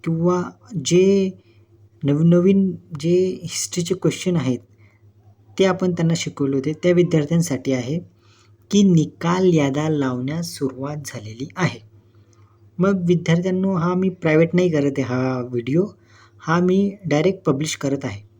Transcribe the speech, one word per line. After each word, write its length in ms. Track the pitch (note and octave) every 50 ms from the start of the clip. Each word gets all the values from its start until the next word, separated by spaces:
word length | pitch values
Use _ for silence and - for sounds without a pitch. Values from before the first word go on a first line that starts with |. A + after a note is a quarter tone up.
| -
किंवा 380 | E3 E3 D#3+ E3+ F3 F3+ F3+ F3 - - _ _ - A#3+ E3 C3
जे 440 | C3 E3+ F3+ F#3+ G3 G3+ G3 F#3+ F#3+ F#3 - _ _ _ _ _ _ _ _ _ _ _ _ -
नवीन 240 | C#3 C#3+ D3 E3 E3+
नवीन 400 | E3+ F3 F3 F#3+ G3 G3 G3 F#3+ E3+ - - - F3 C#3+
जे 140 | D3 E3+ F3 F3+ F#3 F#3 F#3 - E3+
हिस्ट्रीचे 520 | E3 - - - - - F3 E3+ - F#3
क्वेश्चन 400 | F3+ - E3 D#3+ - - F#3 F3+
आहेत 240 | E3 B2+ C3 B2 A#2+ - _ _ _ - _ _ _ _ - _ _ _ - _ _ _ _ -
ते 80 | - F#3+
आपण 260 | F#3+ F3+ F3+ F#3 F#3
त्यांना 220 | F3 E3+ E3+ E3 E3
शिकवले 380 | - - D3 - - C#3+ C3+ C#3
होते, 180 | C#3 C3+ D3+ D#3
त्या 180 | - - F3+
विद्यार्थ्यांसाठी 800 | F3 F3 F3 E3+ E3+ D#3+ D3 C#3+ E3 E3+ E3 - C3+ B2+ - C3+ C3
आहे 240 | B2+ A#2 B2 D3+ F3 - - _ _ _ _ _ _ _ _ _ _ _ _
की 100 | - G3+ G3+
निकाल 680 | G3 F3 D#3+ D3+ D3 - _ - E3 F3 F#3 F#3+ F#3 E3+
याद्या 340 | D#3 C#3+ C#3 C3+ D3 D3+ D#3+
लावण्यास 640 | D#3 D3 C3+ C3 B2+ B2 B2+ C3+ D3+ E3 E3+ E3+ -
सुरुवात 440 | - D3 B2+ A#2+ B2 C3+ C#3+ D3+ D3+ C#3+
झालेली 420 | - - A#2+ G#2 G#2+ A2 A2+ C3+ - -
आहे. 240 | - F3+ D3 - - - - _ - _ _ _ _ _ _ _ _ - _ _ _ _ - _
मग 260 | - F3 G3 G3+ F#3 F3
विद्यार्थ्यांनो, 680 | E3+ F3+ E3 E3+ - E3 E3+ F3 F#3+ F#3 F#3 F#3+ G3 F#3+
हा 200 | E3+ D#3+ F3 F3+
मी 160 | F#3 F#3+ F#3+
प्रायव्हेट 420 | F3+ - - D#3+ D#3 D#3 E3+ E3 E3+
नाही 160 | F3 F3+ F3
करत 200 | D#3 D3 C#3 C#3+
आहे, 120 | C3+ C#3 B2+
हा 380 | A2 B2 B2+ B2+ C3 C3 B2+
व्हिडिओ 440 | B2 B2 B2+ A#2+ A2+ B2 C#3 E3+ G3 G#3+ - _ _ _ _ _ - _ _ -
हा 180 | - D#3+ D#3+ F3
मी 320 | F3+ F3+ F#3 G3 G3+ G3+ F#3+ - F#3+
डायरेक्ट 380 | D#3+ D3 D3 D#3 F#3 F#3+ G3 _
पब्लिश 300 | E3 C#3 C3 D#3 D#3 -
करत 300 | - - C#3 C3+ C3+ C#3
आहे. 160 | B2 G2+ G2+ - - _